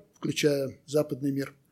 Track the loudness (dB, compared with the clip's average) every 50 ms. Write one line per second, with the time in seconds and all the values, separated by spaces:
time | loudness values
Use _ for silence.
0 | -12 _ _ -8 -4 -4 -2 2 2 2 2 2 -2 -6 -6 -12 _ 0 2 2
1 | 2 2 -2 -4 -2 -2 -2 -2 -4 -6 -10 _ _ _